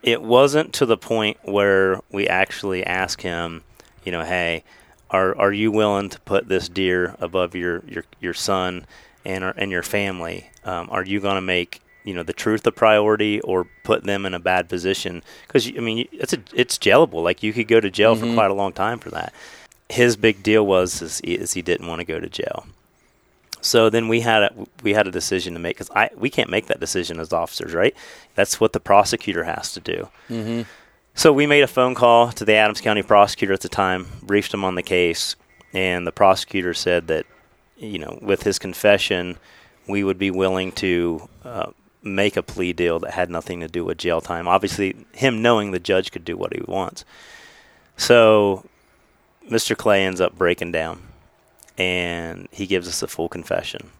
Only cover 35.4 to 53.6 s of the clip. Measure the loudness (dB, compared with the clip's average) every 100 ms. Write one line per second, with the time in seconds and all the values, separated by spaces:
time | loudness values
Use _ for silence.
35.4 | _ _ _ -4 -2 -2 -6 4 4 4
36.4 | 0 -4 -4 -4 0 0 0 -4 -6 _
37.4 | _ _ _ _ -12 -10 -12 -12 -2 0
38.4 | 0 -2 -6 0 4 4 2 -2 -4 -10
39.4 | _ -20 _ _ -6 -2 -2 0 -2 0
40.4 | 0 0 -4 -4 -2 0 0 -4 -10 -20
41.4 | -14 -10 -10 _ _ _ -6 0 0 0
42.4 | -6 -4 -4 0 -2 -2 -4 -4 -4 -4
43.4 | -8 -10 -8 -6 -6 -4 -2 -4 -4 -8
44.4 | 0 2 2 -2 -4 -6 -18 -2 0 2
45.4 | 4 4 2 -6 0 0 0 -10 -10 -8
46.4 | -8 -8 -8 -6 -6 -10 -20 -20 -20 -20
47.4 | -20 -20 _ _ _ -8 4 6 8 6
48.4 | 4 0 -8 _ _ _ _ _ _ _
49.4 | -6 -4 -2 -2 2 2 2 0 -2 0
50.4 | 0 0 -2 -4 -6 -10 -18 -20 _ _
51.4 | _ _ -20 -4 -2 0 -2 -6 -8 -12
52.4 | -16 -12 -2 -2 -2 -8 -8 -8 -8 -8
53.4 | -4 -4